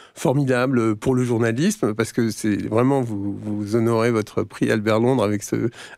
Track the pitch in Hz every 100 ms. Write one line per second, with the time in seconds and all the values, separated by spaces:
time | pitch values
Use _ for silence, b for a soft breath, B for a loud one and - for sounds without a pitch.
0 | B - 165 135 131 123 131 123 110 107
1 | 135 127 123 117 117 117 185 - 107 110
2 | 113 - 113 - 110 101 90 110 127 139
3 | 117 101 101 101 107 104 101 117 113 113
4 | 117 113 104 - 98 - 117 113 107 110
5 | 120 135 104 104 - 113 117 B B